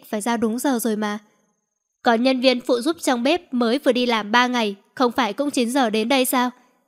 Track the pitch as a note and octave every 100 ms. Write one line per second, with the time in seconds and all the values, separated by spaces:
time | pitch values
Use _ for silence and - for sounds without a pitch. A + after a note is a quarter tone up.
0 | - G#3+ A#3 A#3 A3+ A#3 D4 A#3+ A#3 G#3+
1 | G#3+ G#3 _ _ _ _ _ _ _ _
2 | B3 A3+ B3+ C4 B3+ B3 - A#3+ B3 E4+
3 | - B3 C4 F4 - B3 A#3 A#3 C#4 A#3+
4 | B3 A3+ G#3 A#3 B3 B3 G#3+ G3 _ -
5 | B3+ A#3 A3+ G#3 C#4+ C4+ A#3 C#4 A#3 A3
6 | A3+ C4+ B3+ B3+ B3 - _ _